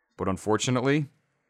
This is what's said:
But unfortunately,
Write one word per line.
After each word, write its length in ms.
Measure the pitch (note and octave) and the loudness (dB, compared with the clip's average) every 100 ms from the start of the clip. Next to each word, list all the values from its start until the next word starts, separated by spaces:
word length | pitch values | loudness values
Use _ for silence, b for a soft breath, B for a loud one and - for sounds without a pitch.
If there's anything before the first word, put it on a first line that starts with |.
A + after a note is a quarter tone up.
| _ - | _ -6
But 100 | F#2+ | -4
unfortunately, 800 | F2+ G2+ G#2+ - B2+ C3 D3 C#3+ _ _ _ _ | -2 0 0 2 0 2 0 -2 _ _ _ _